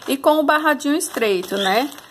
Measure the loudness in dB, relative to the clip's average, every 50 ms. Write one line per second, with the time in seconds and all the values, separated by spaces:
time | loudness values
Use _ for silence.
0 | -6 -4 -4 0 2 2 4 4 4 2 2 2 2 0 0 0 0 -2 -2 -2
1 | -2 -4 -4 -2 0 0 0 0 -2 -4 -4 -2 0 0 2 0 0 -2 -6 -12
2 | -20 -20